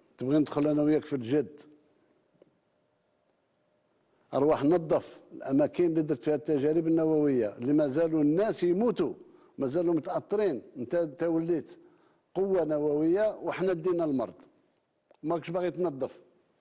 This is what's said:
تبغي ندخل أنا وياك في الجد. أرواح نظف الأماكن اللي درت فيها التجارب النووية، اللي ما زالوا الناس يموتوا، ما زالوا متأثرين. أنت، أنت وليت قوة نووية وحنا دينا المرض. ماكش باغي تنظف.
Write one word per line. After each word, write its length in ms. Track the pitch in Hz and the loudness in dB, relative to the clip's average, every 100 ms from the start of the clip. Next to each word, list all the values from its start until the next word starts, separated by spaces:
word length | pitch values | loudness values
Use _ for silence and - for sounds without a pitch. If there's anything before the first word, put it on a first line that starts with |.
| _ - | _ -8
تبغي 200 | 127 151 | 0 2
ندخل 280 | 139 147 147 | 2 0 0
أنا 160 | 147 | 2
وياك 220 | 147 156 | 2 2
في 120 | - 139 | 0 -6
الجد. 440 | 113 147 110 - - - _ _ _ _ _ _ _ _ _ _ _ _ _ _ _ _ _ _ _ _ _ _ _ _ _ | 0 -2 -2 -10 -20 -20 _ _ _ _ _ _ _ _ _ _ _ _ _ _ _ _ _ _ _ _ _ _ _ _ _
أرواح 300 | 131 147 127 | 0 2 4
نظف 560 | 143 180 156 151 - - - | 2 2 2 0 -2 -14 -20
الأماكن 540 | - 135 135 147 - 175 | -14 -2 0 2 2 0
اللي 160 | 165 | 0
درت 200 | 156 139 | -2 -2
فيها 120 | 156 | 0
التجارب 520 | 147 151 147 147 165 160 | -2 0 0 2 0 2
النووية، 720 | 165 160 156 147 127 104 110 | 2 2 2 2 2 0 -2
اللي 160 | 123 | 0
ما 160 | 151 147 | 2 2
زالوا 340 | 139 165 160 | 0 0 2
الناس 400 | 147 160 220 - | 2 2 0 0
يموتوا، 520 | 175 175 240 180 139 - - - - - | 0 2 0 0 -4 -4 -16 -20 -20 -6
ما 80 | 135 | -2
زالوا 280 | 160 170 | 0 0
متأثرين. 680 | 165 185 170 - 208 202 123 - - | 0 -2 -6 -2 0 0 -2 -8 -12
أنت، 180 | 120 | -4
أنت 280 | 170 165 131 | -2 -2 -2
وليت 560 | 170 165 165 165 - - - _ _ _ _ | 0 0 0 -2 -4 -18 -20 _ _ _ _
قوة 300 | 185 196 190 | -4 0 2
نووية 720 | 156 151 151 147 160 190 214 170 | 0 0 0 2 2 2 0 -2
وحنا 360 | 165 135 190 | -8 -2 -2
دينا 320 | 175 180 170 | 0 -2 0
المرض. 300 | 160 135 104 - - _ _ _ _ _ _ _ | 0 -2 -4 -8 -20 _ _ _ _ _ _ _
ماكش 280 | 151 170 165 | -6 -4 -4
باغي 200 | 180 175 | -4 -4
تنظف. 500 | 160 175 135 127 - - _ _ _ | -2 -4 -4 -8 -10 -20 _ _ _